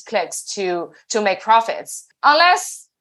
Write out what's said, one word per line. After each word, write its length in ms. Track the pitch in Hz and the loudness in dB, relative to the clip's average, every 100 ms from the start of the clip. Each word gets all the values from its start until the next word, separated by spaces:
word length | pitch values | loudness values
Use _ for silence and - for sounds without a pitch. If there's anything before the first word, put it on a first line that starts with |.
| - | -6
clicks 340 | 208 160 - - 208 | -4 -4 -8 -10 -6
to, 360 | 185 175 160 _ - | -4 -4 -6 _ -6
to 120 | 220 | -2
make 180 | 202 185 | 0 -2
profits. 680 | 214 226 226 151 - - _ - | 2 2 2 -8 -10 -16 _ 0
Unless 640 | 277 302 349 381 - - _ _ | 2 4 4 2 -2 -14 _ _